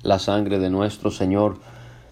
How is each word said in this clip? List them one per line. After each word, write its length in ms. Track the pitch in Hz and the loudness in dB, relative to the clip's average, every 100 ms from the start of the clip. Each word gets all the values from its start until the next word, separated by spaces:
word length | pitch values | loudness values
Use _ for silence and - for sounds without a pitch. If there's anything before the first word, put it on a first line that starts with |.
la 160 | - 95 | 0 0
sangre 400 | - 104 101 98 | 2 0 0 0
de 100 | 92 | 0
nuestro 420 | 95 104 - 107 | 0 -2 -2 -4
Señor 460 | - 95 101 104 92 - - - - - | -2 0 2 2 0 -14 -20 -20 -20 -20